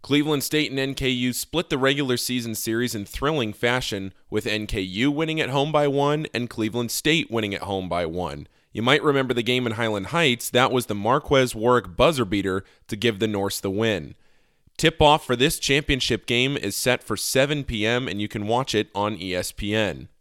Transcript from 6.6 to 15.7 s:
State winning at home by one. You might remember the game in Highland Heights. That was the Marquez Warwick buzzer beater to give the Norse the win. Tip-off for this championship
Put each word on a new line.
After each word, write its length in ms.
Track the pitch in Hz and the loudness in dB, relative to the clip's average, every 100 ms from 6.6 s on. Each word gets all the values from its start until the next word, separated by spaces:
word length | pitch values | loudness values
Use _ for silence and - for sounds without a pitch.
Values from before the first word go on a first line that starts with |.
| 110 120 117 | -2 -2 -4
State 400 | - 156 165 - | -2 0 0 0
winning 240 | 113 107 | -2 -2
at 80 | 98 | -4
home 260 | 95 98 92 | -4 -4 -2
by 160 | 90 | -2
one. 420 | 85 85 95 73 - _ _ | -2 -4 -6 -8 -14 _ _
You 120 | 107 | -2
might 180 | 117 147 | 4 4
remember 320 | 151 139 131 | 4 2 0
the 80 | 120 | 0
game 240 | 113 127 | 0 0
in 80 | 120 | -2
Highland 340 | 110 113 104 95 | -2 -2 -2 -2
Heights. 440 | 170 160 120 - | 0 2 0 0
That 200 | 123 127 | 2 4
was 140 | 127 | 2
the 80 | - | 0
Marquez 640 | 104 104 143 - 139 127 | -2 2 0 4 2 2
Warwick 420 | 110 117 123 90 85 | 0 2 2 2 2
buzzer 280 | 139 147 | 2 4
beater 380 | 104 101 95 95 - _ - | 0 0 0 -2 -6 _ -12
to 80 | |
give 220 | 110 117 98 | -2 -2 0
the 100 | 113 | -2
Norse 320 | 104 98 - | 0 -2 -2
the 120 | 98 | -4
win. 420 | 98 113 95 71 - _ _ _ _ _ - | 0 0 0 -4 -16 _ _ _ _ _ 0
Tip-off 480 | 160 - 151 151 | 0 6 6 6
for 100 | - | 2
this 220 | 123 143 - | 2 2 0
championship 680 | - | 0